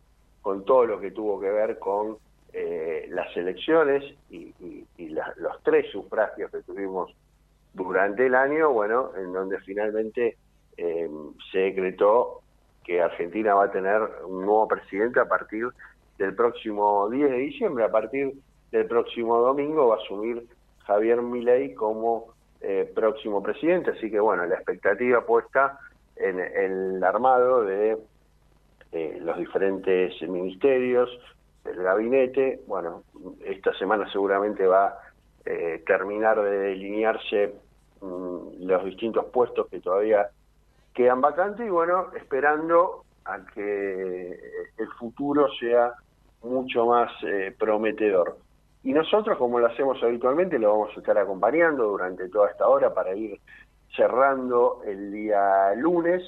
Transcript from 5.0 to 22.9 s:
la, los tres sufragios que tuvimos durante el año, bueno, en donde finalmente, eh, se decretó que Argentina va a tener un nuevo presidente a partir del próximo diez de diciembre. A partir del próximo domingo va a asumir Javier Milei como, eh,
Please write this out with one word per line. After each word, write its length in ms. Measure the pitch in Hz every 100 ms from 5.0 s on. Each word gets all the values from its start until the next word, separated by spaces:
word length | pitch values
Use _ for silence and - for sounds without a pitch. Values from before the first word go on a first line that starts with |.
| 80
la, 260 | 78 - -
los 220 | 82 -
tres 260 | - 147 -
sufragios 600 | 101 - 107 104 - 90
que 100 | -
tuvimos 500 | - 90 98 92 85 _ _ _ _ _ _
durante 520 | - 92 92 101 104 131
el 100 | 127
año, 340 | 139 151 156
bueno, 400 | 117 104 117 135 92
en 160 | 92
donde 260 | 92 95 95
finalmente, 800 | - 98 107 107 110 123 117 - _ _ _ -
eh, 300 | 87 82 82 76 76 - -
se 80 | 95
decretó 840 | 95 95 92 92 101 113 - - _ _ _ _
que 180 | - 87
Argentina 500 | 82 - 87 101 110
va 120 | 98
a 80 | 101
tener 280 | 101 95 107 107 -
un 220 | 87 92 98
nuevo 220 | 107 107
presidente 500 | 98 - 98 117 127
a 60 |
partir 420 | 113 92 - 110 123 - - _ _ -
del 180 | 98 95
próximo 720 | 117 117 110 104 104 101 101
diez 180 | 127 147
de 80 | 127
diciembre. 460 | 143 - 220 131
A 80 | 104
partir 420 | - - 135 139 - _ _ _
del 160 | 113 110
próximo 520 | 117 113 - 113 117
domingo 500 | 120 143 143 156 123
va 80 | 107
a 20 |
asumir 480 | - 101 110 117 117 _ _ _ -
Javier 340 | 104 113 120
Milei 540 | 120 123 120 123 139
como, 520 | - 110 110 113 113 - _ _ -
eh, 280 | 107 95 92